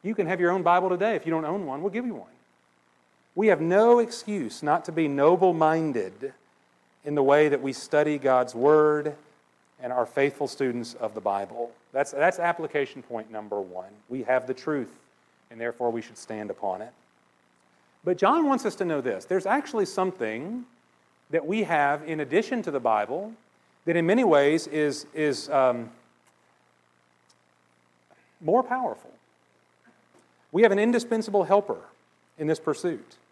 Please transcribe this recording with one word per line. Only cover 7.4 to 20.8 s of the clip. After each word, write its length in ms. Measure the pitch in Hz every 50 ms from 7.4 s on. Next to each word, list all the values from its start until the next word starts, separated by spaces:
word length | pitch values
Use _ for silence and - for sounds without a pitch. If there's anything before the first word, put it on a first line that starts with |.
| 151 147
that 120 | 143 127
we 100 | 131 139
study 460 | 127 - - - - 147 151 151 151
God's 380 | 143 135 131 131 127 123 123 -
Word 600 | 117 131 147 156 151 151 151 151 151 147 151 147 - _ _ _ _ _ _ _ _ _ _ _ _
and 140 | 131 123 127
are 140 | 127 117
faithful 400 | - - 143 139 143 143 - 147
students 480 | 131 - - 139 127 120 120 113 117 -
of 180 | - 117 107 104
the 80 | 110
Bible. 480 | 95 104 98 98 98 92 110 117 117 120 - _ _ _
That's, 180 | - 135 143 143
that's 300 | - 139 151 185 175 175
application 640 | 170 170 170 - 160 151 - 147 139 - - 135 120
point 260 | _ 120 113 107 110
number 320 | 110 107 104 104 104 101
one. 300 | 95 90 90 92 92 95 104 107 _ _
We 140 | 123 135 117
have 240 | 113 127 127 127
the 80 | 131 127
truth, 340 | - - 160 151 139 117 95 - _ _ _ _ _ _ _ _ _ _ _
and 100 | 120 113
therefore 300 | 117 117 117 - 123 120
we 100 | 113 120
should 160 | 110 - 113
stand 320 | - - - 110 107 107 101
upon 320 | 95 - - 98 92 92
it. 100 | 110 123 _ _ _ _ _ _ _ _ _ _ _ _ _ _ _ _ _ _ _ _ _ _ -
But 140 | 175 180
John 300 | 180 190 196 285 339 320
wants 180 | 277 269 247 -
us 80 | 208 -
to 80 | - 196
know 160 | 170 156 143
this. 240 | 123 127 101 92 -
There's 200 | - 185 190 185
actually 400 | 190 233 294 285 - - 220 196
something 800 | - - 202 185 185 185 - 117 107 110 117 147 190 233 247 240 _ _ _